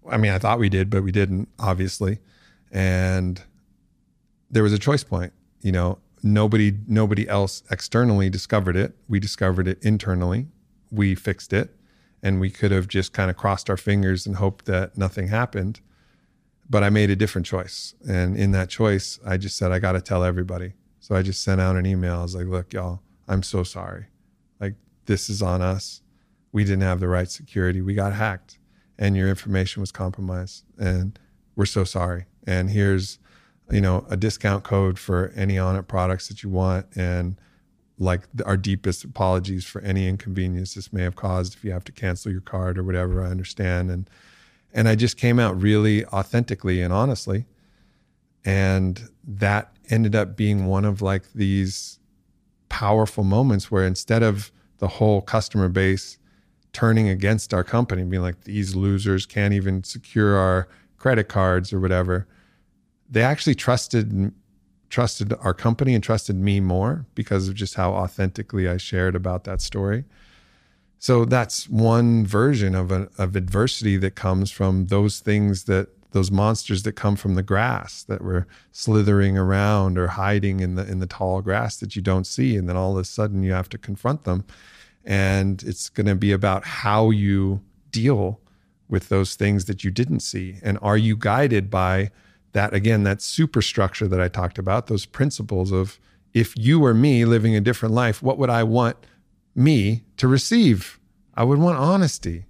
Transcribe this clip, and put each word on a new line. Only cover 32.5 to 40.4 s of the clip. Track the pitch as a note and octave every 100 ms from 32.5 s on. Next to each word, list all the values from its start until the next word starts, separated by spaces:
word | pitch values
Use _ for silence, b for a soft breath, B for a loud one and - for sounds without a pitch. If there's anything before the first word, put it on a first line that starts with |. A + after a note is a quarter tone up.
| F#2 F#2
here's, | G#2 G2 F#2+ F#2+ - b b b b _
you | G#2
know, | F#2+ F2+ -
a | F#2+
discount | G#2+ - G#2+ G2+
code | - G2 F#2+ F#2
for | - F2+ F#2
any | - G2
Onnit | F#2+ F#2 F#2+ F#2+
products | F#2+ F2+ F#2 -
that | G2+
you | G2+
want. | F#2 F#2 F#2 F#2
And, | - F2+ F2+ F2 F#2+ b b b _ _ _
like, | F#2 F2+ - A#2
th-, | -
our | G2
deepest | F#2+ G2 G2 F2+
apologies | - - F#2+ F#2 F#2 F#2+
for | F2+ G2+
any | F#2+ F#2+ F#2+
inconvenience | F#2+ - F#2+